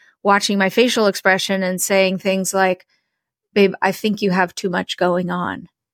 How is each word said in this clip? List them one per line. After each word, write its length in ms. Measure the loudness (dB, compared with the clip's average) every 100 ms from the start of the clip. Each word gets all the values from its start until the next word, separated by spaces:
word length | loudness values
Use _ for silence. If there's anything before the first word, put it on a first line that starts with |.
| _ _
watching 360 | 0 2 2 0
my 120 | 0
facial 380 | 2 2 2 0
expression 560 | 2 0 0 0 -2
and 180 | -2 -4
saying 380 | 0 2 2 0
things 340 | -2 -2 -2
like, 320 | 0 0 0 _ _ _ _ _ _ _
"Babe, 200 | 2 2 2
I 100 | -2
think 300 | -2 -4 -2
you 100 | -2
have 220 | 0 -2
too 160 | -2 -6
much 280 | -4 -6 -2
going 340 | 0 0 -2
on." 360 | -4 -6 -8 -14 _ _